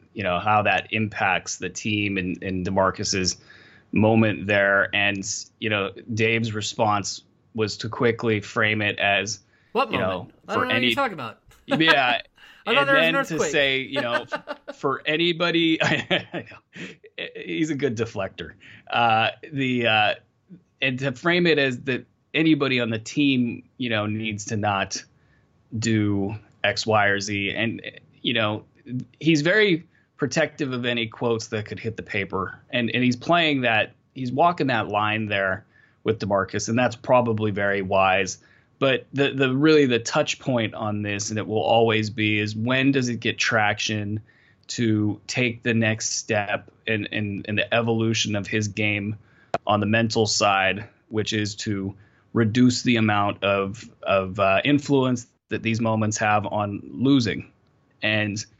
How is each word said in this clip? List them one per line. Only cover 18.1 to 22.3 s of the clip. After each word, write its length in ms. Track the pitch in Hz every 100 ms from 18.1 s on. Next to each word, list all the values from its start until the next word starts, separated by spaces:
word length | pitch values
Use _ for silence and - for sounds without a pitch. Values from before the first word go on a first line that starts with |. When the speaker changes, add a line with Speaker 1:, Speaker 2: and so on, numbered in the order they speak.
| 104 92 - 80 - - - -
Speaker 1:
Uh, 400 | 120 117 113 110 - -
the, 340 | 139 131 123 117
uh, 280 | 110 104 - _ _ _ 180 _ -
and 180 | 131 127
to 120 | 135
frame 340 | 117 170 175 175
it 120 | 143
as 200 | 135 123
that 240 | 127 123 - _ _